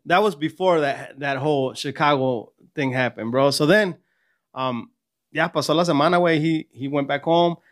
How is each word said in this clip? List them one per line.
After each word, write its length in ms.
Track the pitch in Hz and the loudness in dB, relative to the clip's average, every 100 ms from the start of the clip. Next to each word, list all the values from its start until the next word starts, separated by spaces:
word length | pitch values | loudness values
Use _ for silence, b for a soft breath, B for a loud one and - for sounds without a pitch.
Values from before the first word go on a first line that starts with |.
that 180 | - 180 | 0 2
was 120 | 214 | 2
before 440 | 147 151 - 185 165 | -2 -8 -2 0 2
that, 400 | 143 120 135 135 | 0 -4 -10 -10
that 160 | 143 | -6
whole 380 | 135 147 143 131 | -4 -2 0 -2
Chicago 800 | 113 143 131 147 143 131 120 - _ _ | -6 -8 0 2 2 0 -2 -8 _ _
thing 180 | - 135 | -6 -4
happened, 380 | 127 123 104 110 | -2 -4 -4 -4
bro. 200 | 127 139 | 0 2
So 140 | 139 | 2
then, 320 | 151 208 196 156 _ _ _ _ _ | 2 2 2 -6 _ _ _ _ _
um, 360 | 127 131 117 92 _ _ _ _ | -8 -6 -6 -10 _ _ _ _
ya 160 | 147 165 | -4 -2
pasó 260 | 160 139 | -2 0
la 80 | 156 | 0
semana, 340 | 170 143 156 180 | 2 2 4 4
güey. 220 | 175 160 | 2 2
He, 280 | 160 160 - | 0 -2 -6
he 160 | 117 135 | -10 -4
went 220 | 143 139 | -4 -2
back 140 | 143 | -4
home, 340 | 160 170 170 165 _ | 2 2 2 0 _